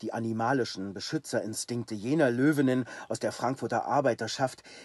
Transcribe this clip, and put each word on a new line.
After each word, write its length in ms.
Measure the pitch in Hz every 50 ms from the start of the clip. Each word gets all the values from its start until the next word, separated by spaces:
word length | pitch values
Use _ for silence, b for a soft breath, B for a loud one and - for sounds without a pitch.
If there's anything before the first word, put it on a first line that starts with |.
die 100 | 110 110
animalischen 840 | - 120 113 113 113 113 113 120 139 131 113 - - 95 95 101 92
Beschützerinstinkte 1000 | 101 - - 156 156 - - - 113 92 110 110 - - - 123 120 113 - 110
jener 380 | 104 98 123 151 165 151 123
Löwinnen 540 | 120 123 135 151 156 139 135 127 127 127 120 B B B B
aus 120 | B 113 -
der 120 | - 107
Frankfurter 540 | - - - 120 135 - 123 117 123 110 -
Arbeiterschaft, 760 | - 123 143 135 131 113 - 113 104 - - 135 131 - - B B B B